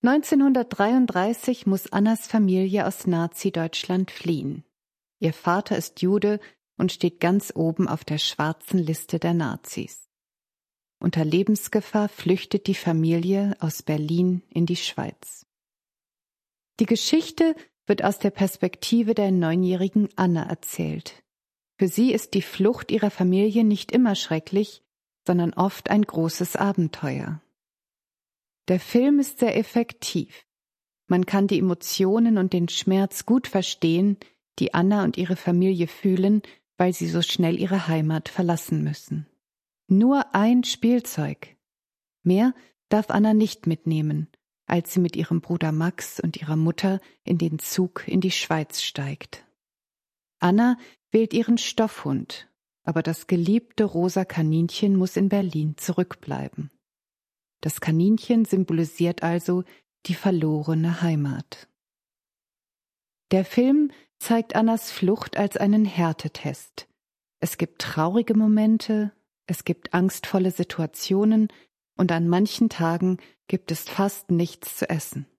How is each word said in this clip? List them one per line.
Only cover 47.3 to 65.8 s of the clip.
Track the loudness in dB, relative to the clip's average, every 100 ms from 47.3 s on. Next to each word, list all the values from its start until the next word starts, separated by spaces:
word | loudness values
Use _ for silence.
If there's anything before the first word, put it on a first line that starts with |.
| -2
den | 0 -4
Zug | -6 -4 -4 -4 -2
in | 0
die | 0
Schweiz | -2 -2 -4 -4 -8
steigt. | -8 -8 -8 -10 -14 -20 _ _ _ _ _ _ _ _ _ _
Anna | 2 4 2 0 -6 _ _
wählt | 0 2
ihren | 0 2 0
Stoffhund, | 0 -2 -2 -2 -6 -6 -6 -16 -20 _ _ _
aber | -4 -2
das | -2 -6 -2
geliebte | 0 2 0 -2 -2
rosa | -2 0 0 0
Kaninchen | -2 0 0 2 0 0 2
muss | 2 2 0
in | 0
Berlin | 0 0 -2 -4 -4
zurückbleiben. | -4 -2 -2 -6 -10 -8 -8 -10 -14 _ _ _ _ _ _ _ _ _
Das | -8 -6
Kaninchen | -2 2 2 0 2 0
symbolisiert | 2 0 0 0 -2 -2 -2 0
also | -2 -2 -2 -2 -4 -16 _ _ -8
die |
verlorene | -2 0 0 0 -2 -2 0 0 -2
Heimat. | -2 0 -2 -6 -12 -18 -20 _ _ _ _ _ _ _ _ _ _ _ _ _ _ _ _
Der | 0
Film | 2 2 4 4 2 -2 _ _
zeigt | 0 0 0
Annas | 0 2 0 -4
Flucht | -2 0 0 -4 -4
als | -2 0
einen | 2 2